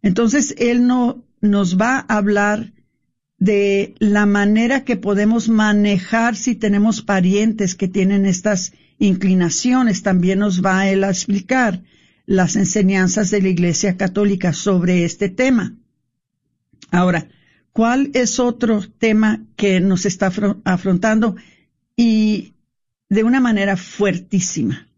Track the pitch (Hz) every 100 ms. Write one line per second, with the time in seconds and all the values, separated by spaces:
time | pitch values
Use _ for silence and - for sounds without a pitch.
0 | 208 180 233 285 - - 233 247 247 254
1 | 240 - _ _ 208 202 185 185 226 262
2 | - 214 202 202 208 214 226 _ _ _
3 | _ _ _ _ 185 208 202 196 196 -
4 | 214 208 208 202 202 214 233 269 269 185
5 | 196 202 208 233 214 220 214 208 208 196
6 | - 226 233 214 - 226 214 202 214 220
7 | - 196 180 202 220 220 190 180 190 196
8 | 190 202 196 180 214 196 185 _ _ _
9 | 202 185 190 185 175 - 247 254 240 185
10 | 208 185 180 190 208 180 190 190 196 196
11 | 196 185 - 202 190 262 233 185 - _
12 | _ _ - 190 180 214 190 214 190 196
13 | 185 214 190 208 190 175 175 165 202 185
14 | 190 185 208 190 175 - - 185 175 180
15 | 170 - 202 190 262 247 - - _ _
16 | _ _ _ _ _ _ _ _ - 180
17 | 180 175 - _ _ _ _ - 226 254
18 | 277 277 247 - 247 240 240 214 185 _
19 | 226 214 220 214 - - 202 185 190 185
20 | 202 185 196 185 202 - - 180 190 180
21 | 220 220 226 185 - _ _ _ _ -
22 | 233 220 214 208 - _ _ _ _ _
23 | _ 202 226 262 247 214 196 190 - -
24 | 202 180 - 196 - - 113 - -